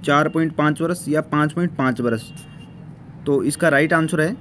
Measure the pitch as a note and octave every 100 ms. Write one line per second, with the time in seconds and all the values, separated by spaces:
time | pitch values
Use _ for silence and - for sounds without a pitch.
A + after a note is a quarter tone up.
0 | - C#3+ D3+ D#3+ D#3+ D#3 D3+ D3+ D#3+ F3
1 | - D3+ D3+ D3 D3+ D3+ F3 - C3 B2
2 | A#2+ A2+ - - - - - - - -
3 | - - - C#3+ - - E3+ C#3+ D#3 E3
4 | D#3+ D3+ D#3 B3+